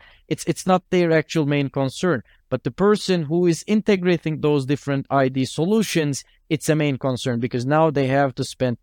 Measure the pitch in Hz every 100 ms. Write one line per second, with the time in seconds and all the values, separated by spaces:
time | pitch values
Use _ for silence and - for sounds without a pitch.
0 | - - - 156 - - 185 180 - 180
1 | 170 160 - 165 143 143 139 - 135 -
2 | 185 131 - _ _ 127 139 - 196 208
3 | - 180 143 170 175 160 - 214 208 196
4 | 180 170 160 147 151 147 131 147 - 139
5 | - 139 135 135 127 - 170 220 196 170
6 | 147 135 - _ - 156 - 156 147 131
7 | 135 127 135 117 123 127 127 151 160 143
8 | 131 139 139 123 131 - 127 113